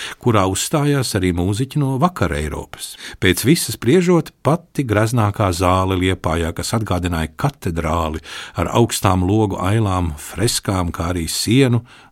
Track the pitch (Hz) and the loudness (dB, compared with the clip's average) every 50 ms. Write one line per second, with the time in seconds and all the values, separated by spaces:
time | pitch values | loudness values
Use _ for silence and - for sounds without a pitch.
0 | - - - - - 120 110 104 95 92 95 - - - - 151 143 147 143 139 | -12 -12 -14 -4 0 2 4 4 4 2 0 -2 -2 -2 0 0 2 2 2 0
1 | 120 - - 101 92 90 87 87 87 95 104 101 135 131 - 147 143 131 135 123 | 0 -2 -2 0 0 0 2 0 0 0 0 -2 -4 -4 -2 -2 -2 0 0 0
2 | 160 180 - - - 78 73 71 78 76 - - - - - - - - - - | 0 0 0 -2 -2 -2 -2 -2 -4 -4 -6 -8 -10 -12 -14 -16 -16 -16 -16 -16
3 | - - - - - 95 90 - - 113 170 170 - - 110 - - 113 147 190 | -16 -18 -6 0 2 2 2 4 4 2 2 2 0 -4 -8 -2 0 2 4 4
4 | 175 175 180 165 - - - _ - 135 151 170 - _ - - 143 117 107 104 | 4 4 2 2 0 -2 -8 _ -2 0 0 0 -2 _ -6 -6 -2 0 2 2
5 | 110 113 120 120 107 104 101 - 110 92 87 85 95 90 90 92 92 92 95 90 | 2 2 2 2 2 2 2 0 0 0 0 2 2 2 2 2 2 0 0 0
6 | 92 95 92 - - 87 80 85 82 82 85 - 85 - - 113 110 - 87 87 | 2 0 0 0 -2 -2 -2 0 -2 -4 -4 -6 -6 -4 -4 -4 -2 0 0 0
7 | 85 90 87 82 80 78 - - - 143 - _ - 98 82 82 80 80 80 85 | 0 0 -2 -2 -4 -4 -4 -4 -4 -4 -4 _ -6 -4 -4 -2 -2 0 0 0
8 | 82 78 78 78 - - - - - - - - 85 - - 117 120 107 - - | 0 -2 -4 -6 -10 -12 -14 -14 -14 -10 -6 -4 -4 0 2 2 2 2 0 0
9 | - 101 92 92 90 92 101 110 110 104 - 87 90 92 104 117 110 98 92 92 | 0 2 2 2 2 2 2 2 2 0 -2 -2 -2 0 0 0 0 0 0 0
10 | 87 82 76 73 - - - - 101 120 - - - - 101 92 90 87 - - | -2 -2 -4 -6 -10 -12 -4 -2 -2 0 0 -2 -2 -2 -2 0 -2 -2 -4 -4
11 | 87 85 90 90 82 78 - - - - 113 131 139 127 120 117 120 - - - | -4 -2 -2 -2 -4 -4 -4 -4 0 2 4 4 4 4 4 0 0 -4 -12 -20
12 | - - | -20 -12